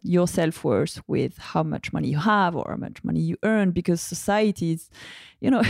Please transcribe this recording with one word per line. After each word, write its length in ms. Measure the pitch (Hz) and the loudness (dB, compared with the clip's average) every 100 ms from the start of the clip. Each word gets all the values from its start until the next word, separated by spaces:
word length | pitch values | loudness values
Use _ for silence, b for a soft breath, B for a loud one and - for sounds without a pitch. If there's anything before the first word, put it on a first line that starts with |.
your 240 | - 175 175 | 0 2 4
self-worth 760 | - 160 - 147 104 151 - - | 2 0 0 0 2 0 -4 -4
with 300 | 139 127 - | -2 -2 -6
how 260 | - 160 | -6 -2
much 300 | 160 151 - | -2 -4 -4
money 160 | - - | -4 -2
you 80 | 147 | 0
have 360 | 196 208 180 | 2 4 2
or 120 | 156 - | 0 -4
how 60 | - | -6
much 260 | - - | -8 -8
money 180 | - 160 | -4 -2
you 160 | 160 - | -2 -2
earn? 280 | 208 220 190 | 0 2 2
Because 300 | 175 175 170 | 0 0 0
society 720 | - 170 - 208 220 190 165 | -2 -6 0 2 2 0 -2
is, 160 | 165 - B B B B _ | -2 -6 B B B B _
you 100 | - | 2
know, 140 | 254 110 | 2 2